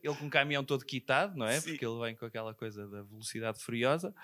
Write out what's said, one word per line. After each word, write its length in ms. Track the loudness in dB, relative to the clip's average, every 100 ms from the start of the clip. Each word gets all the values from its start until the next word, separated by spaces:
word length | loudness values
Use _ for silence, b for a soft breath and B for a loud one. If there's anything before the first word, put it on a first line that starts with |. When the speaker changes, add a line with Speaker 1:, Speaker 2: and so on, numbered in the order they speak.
Speaker 1:
Ele 120 | -2 -2
com 100 | 2
o 40 |
caminhão 340 | 4 4 2
todo 200 | 2 0
quitado, 520 | 0 -6 2 4 4 0
não 100 | 2
é? 140 | 2
Speaker 2:
Sim. 100 | 0
Speaker 1:
Porque 140 | -4 -2
ele 120 | -2
vem 140 | -4 -4
com 80 | -8
aquela 280 | -6 -6
coisa 320 | -6 -8 -6 -10
da 140 | -10
velocidade 600 | -12 -10 -8 -4 -2 -4
furiosa. 520 | -4 2 4 4 0 -8